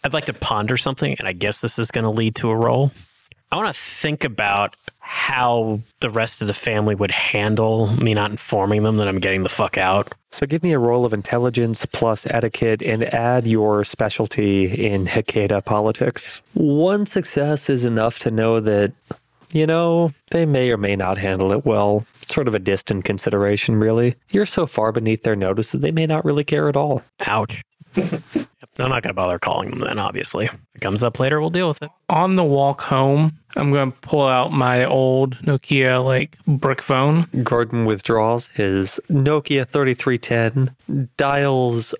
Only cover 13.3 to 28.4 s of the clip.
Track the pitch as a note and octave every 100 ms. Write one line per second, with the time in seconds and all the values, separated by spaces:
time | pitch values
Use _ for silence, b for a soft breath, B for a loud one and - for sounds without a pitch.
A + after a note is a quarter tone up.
13.3 | B2+ A2+ A2 G#2+ G#2 G#2 - A2 - G#2+
14.3 | - G#2 G2 F#2+ F#2+ G#2 G2+ F#2 - G#2+
15.3 | A2+ G2 G2+ - G#2+ G#2+ - A#2+ - -
16.3 | - _ - D#3 C#3+ F3 G3+ G#3 G3+ -
17.3 | - C#3+ D3+ - C3+ A#2+ A2+ A2+ - A#2+
18.3 | A2 A2+ A2+ A2 G#2 G2+ - _ - _
19.3 | _ _ D#3 D#3 E3 E3+ E3+ E3+ C#3 _
20.3 | E3+ D#3+ C#3 B2 A2+ G2+ G2+ F#2 F#2+ G2
21.3 | F#2+ F#2+ G#2 C#3 G#2+ G#2 G#2 A2+ - -
22.3 | - B2+ G#2+ F#2+ G2 - G2+ - G2 -
23.3 | G#2 G2+ G#2 - A2 G#2+ A2+ A#2+ A#2+ _
24.3 | G3 G#3 - D#3+ - A2 A2 A2 A2 A#2+
25.3 | G#2+ F#2+ G2 A2 C3 D3 E3 D#3+ D#3 D#3
26.3 | C#3+ C#3+ D3 D3+ C#3 D3 B2+ - _ -
27.3 | A2 G#2 - - _ - - F3 D#3+ -
28.3 | -